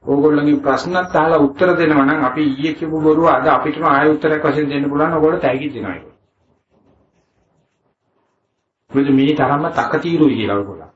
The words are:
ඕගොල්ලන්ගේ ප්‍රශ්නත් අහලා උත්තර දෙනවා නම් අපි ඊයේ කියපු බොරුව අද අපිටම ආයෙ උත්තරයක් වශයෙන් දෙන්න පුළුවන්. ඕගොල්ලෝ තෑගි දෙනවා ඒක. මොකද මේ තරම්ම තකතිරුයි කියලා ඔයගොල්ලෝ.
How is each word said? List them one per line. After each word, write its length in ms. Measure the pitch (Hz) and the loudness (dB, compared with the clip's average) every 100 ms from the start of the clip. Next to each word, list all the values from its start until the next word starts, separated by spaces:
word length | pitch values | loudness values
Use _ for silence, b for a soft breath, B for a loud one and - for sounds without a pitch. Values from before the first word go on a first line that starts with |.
| - | -2
ඕගොල්ලන්ගේ 540 | 139 151 147 147 143 | 2 2 2 2 0
ප්‍රශ්නත් 560 | 139 135 170 180 180 165 | 0 -2 -2 -4 -2 0
අහලා 240 | 156 165 | 2 2
උත්තර 300 | 143 139 185 | 0 2 0
දෙනවා 320 | 170 165 147 135 | 2 2 2 2
නම් 180 | 156 | 0
අපි 180 | 151 143 | -2 0
ඊයේ 300 | 151 135 156 | -2 -2 -4
කියපු 260 | 156 160 160 | -4 -6 -2
බොරුව 280 | 156 151 165 | 2 4 4
අද 200 | 143 156 | 2 2
අපිටම 380 | 135 151 151 160 | 0 0 -2 0
ආයෙ 240 | 139 151 | 2 2
උත්තරයක් 340 | 151 160 151 | 2 0 0
වශයෙන් 260 | 151 143 147 | -2 -2 -2
දෙන්න 200 | 143 139 | -2 -2
පුළුවන්. 240 | 143 160 | -2 0
ඕගොල්ලෝ 260 | 160 156 160 | 2 2 2
තෑගි 300 | - 131 147 | -2 -2 -6
දෙනවා 260 | 123 101 82 | -8 -10 -10
ඒක. 120 | - _ _ _ _ _ _ _ _ _ _ _ _ _ _ _ _ _ _ _ _ _ _ _ _ _ _ _ _ | -16 _ _ _ _ _ _ _ _ _ _ _ _ _ _ _ _ _ _ _ _ _ _ _ _ _ _ _ _
මොකද 180 | 135 139 | -2 2
මේ 240 | 135 139 151 | 2 2 2
තරම්ම 300 | 135 143 170 | 0 0 -2
තකතිරුයි 680 | - - 156 170 165 151 113 | -4 -2 -4 -2 2 2 2
කියලා 220 | 104 101 | -2 -4
ඔයගොල්ලෝ. 340 | 98 85 - | -4 -12 -20